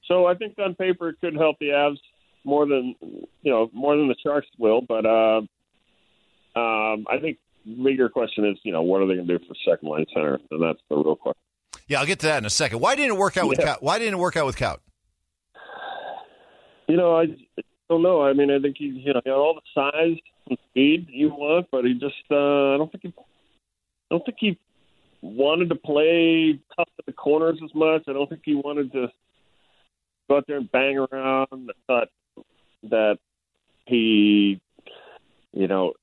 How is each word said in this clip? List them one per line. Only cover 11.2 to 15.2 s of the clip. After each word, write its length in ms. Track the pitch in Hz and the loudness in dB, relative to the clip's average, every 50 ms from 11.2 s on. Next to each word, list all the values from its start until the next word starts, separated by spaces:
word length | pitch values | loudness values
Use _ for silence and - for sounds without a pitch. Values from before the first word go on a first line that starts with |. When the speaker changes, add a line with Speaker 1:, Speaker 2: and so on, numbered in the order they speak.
| - - - _ _ _ _ _ _ _ - - _ _ | -4 -8 -8 _ _ _ _ _ _ _ -20 -20 _ _
Speaker 2:
Yeah, 140 | 143 139 | -4 -2
I'll 40 | 139 | -2
get 140 | 147 196 - | -2 -4 -2
to 80 | 147 156 | 0 0
that 120 | 156 139 | 0 0
in 60 | 110 | -2
a 40 | 104 | -2
second. 320 | - - 156 135 98 117 | -2 -2 -2 -2 -2 0
Why 140 | 131 208 269 | 0 0 2
didn't 160 | 269 294 262 | 2 0 0
it 60 | 220 185 | 0 0
work 200 | 196 190 - 190 | 0 0 0 0
out 100 | 175 165 | 0 0
with 120 | - - | 0 2
Speaker 1:
Yeah. 160 | 160 151 139 | 0 0 0
Speaker 2:
Kaut? 80 | - - | -2 -2
Why 140 | 143 175 220 | -2 -2 0
didn't 180 | 233 220 202 | -2 -4 -2
it 20 | 185 | -2
work 180 | 175 180 - | -2 -2 0
out 100 | 170 151 | 0 -2
with 120 | 135 117 - | -2 -2 -2
Kaut? 240 | 131 104 - - _ _ _ _ _ _ _ _ | -4 -4 -4 -6 _ _ _ _ _ _ _ _